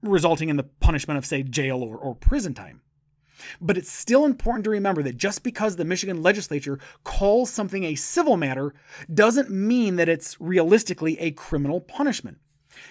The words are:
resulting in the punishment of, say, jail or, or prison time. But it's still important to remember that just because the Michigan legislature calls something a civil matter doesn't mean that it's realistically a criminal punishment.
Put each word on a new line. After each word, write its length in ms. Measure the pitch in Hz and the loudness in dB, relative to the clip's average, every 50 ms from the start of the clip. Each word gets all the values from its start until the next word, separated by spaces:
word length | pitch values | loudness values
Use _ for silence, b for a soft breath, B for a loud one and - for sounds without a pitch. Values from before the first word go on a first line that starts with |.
| - | -2
resulting 460 | 208 196 165 175 165 165 151 160 160 | 0 2 2 2 0 -2 -2 -2 -2
in 80 | 147 143 | -2 -2
the 60 | 135 | -4
punishment 540 | 143 _ _ - - - 135 - - 147 139 | -6 _ _ 2 2 2 2 -2 -4 -6 -6
of, 80 | 131 | -6
say, 180 | - 147 139 135 | -6 -6 -6 -6
jail 400 | 131 120 151 135 135 131 127 123 | -4 -4 -4 -4 -2 -4 -4 -6
or, 140 | 110 110 - | -8 -10 -10
or 180 | 139 135 117 | -10 -10 -10
prison 380 | - - - 262 294 208 - 233 | -2 0 0 0 0 -2 -6 -8
time. 280 | 214 196 80 - - _ _ _ _ _ _ _ _ B B B B B B B B | -10 -14 -18 -20 -20 _ _ _ _ _ _ _ _ B B B B B B B B
But 160 | 175 160 185 | -2 -2 -2
it's 160 | 180 - - | -2 -4 -6
still 340 | - - - - 240 277 302 | -10 -8 0 2 4 4 6
important 400 | 285 254 - - 226 240 220 196 | 4 2 2 0 -2 0 0 -2
to 40 | 214 | 0
remember 320 | 214 208 196 196 180 156 | 0 0 0 0 0 0
that 160 | 143 131 120 - | -2 -4 -4 -2
just 240 | 196 196 202 - | -4 -4 -4 -4
because 340 | - 247 240 - 214 214 180 | -6 -6 -4 -2 -2 -2 -2
the 80 | 175 160 | -2 -2
Michigan 380 | 165 185 180 190 196 185 165 | -2 -2 -4 -4 -4 -4 0
legislature 560 | 160 185 196 208 170 - 175 143 - 139 139 135 B B B B - | 2 2 2 2 -2 -6 -6 -6 -4 -6 -8 -8 B B B B -12
calls 460 | - - - 196 202 208 247 247 - | -4 0 2 4 4 4 4 2 0
something 360 | - 226 208 185 196 196 185 | -2 -4 -4 -4 -4 -4 -4
a 100 | 160 151 | -4 -4
civil 420 | - - - - 349 320 302 233 170 | -4 -6 -2 0 2 4 4 4 4
matter 380 | 147 135 131 135 143 143 B B B B B B B B | 2 0 -2 -2 -4 -4 B B B B B B B B
doesn't 380 | 160 180 208 233 233 285 - - | 2 4 4 6 6 2 0 0
mean 460 | 196 190 202 220 247 247 226 202 180 | -2 -2 0 2 2 2 2 2 2
that 120 | 175 170 165 | 2 2 2
it's 320 | 165 143 - - - - | 2 0 -2 -8 -12 -8
realistically 800 | - 170 185 185 160 170 208 226 - - 170 - 156 160 165 - | -4 0 2 4 6 6 6 4 4 2 -6 -4 -2 -2 -2 -2
a 120 | 170 165 | -4 -6
criminal 500 | 147 - - - - 143 143 139 160 180 | -6 -6 -6 -4 -2 -2 0 0 -2 -4
punishment. 560 | - - - - 285 277 - - - 214 - - _ _ _ _ _ B B B B B | -6 -8 -6 -2 -2 -2 -2 -4 -6 -12 -16 -20 _ _ _ _ _ B B B B B